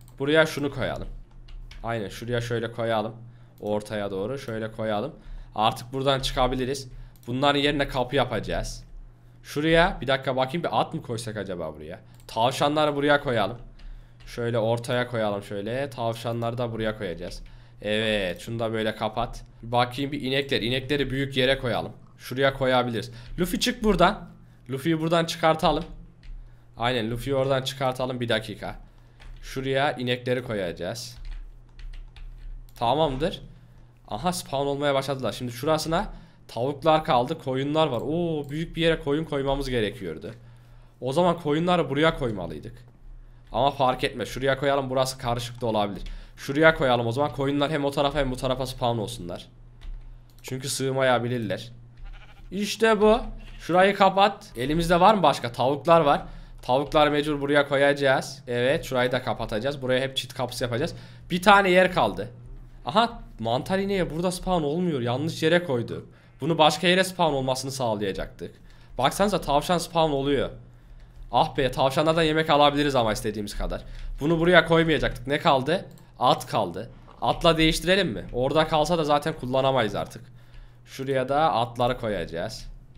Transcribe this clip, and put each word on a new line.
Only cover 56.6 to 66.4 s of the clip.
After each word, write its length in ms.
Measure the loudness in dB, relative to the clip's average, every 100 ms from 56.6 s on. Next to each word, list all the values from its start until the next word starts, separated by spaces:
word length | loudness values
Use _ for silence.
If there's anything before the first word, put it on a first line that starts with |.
Tavuklar 460 | 0 0 2 4 4
mecbur 340 | 4 0 -2
buraya 260 | 2 2 4
koyacağız. 760 | 4 4 4 4 2 0 -12 -6
Evet, 380 | 0 2 0 0
şurayı 260 | 0 2
da 120 | 0
kapatacağız. 580 | -2 -4 -2 -2 -4 -4
Buraya 200 | 0 0
hep 160 | 0 -6
çit 160 | -8
kapısı 300 | -6 -6 -4
yapacağız. 320 | -4 -2 -4 -6 -16 -18 -6
Bir 100 | 0
tane 280 | 6 6 8
yer 240 | 6 6
kaldı. 360 | 4 2 0 -8 -10 -18 -18 -18 -12 -2
Aha, 340 | 2 2 -2 -16 -6
mantar 400 | -2 0 0 -2
ineği 300 | 0 0 -2
burada 220 | -2 -2
spawn 320 | -2 -2 0
olmuyor. 380 | 0 0 0 0
Yanlış 420 | -2 -2 -2 0
yere 200 | 2 2
koydu. 420 | 2 -2 -2 -8 -12 -20 -20 -8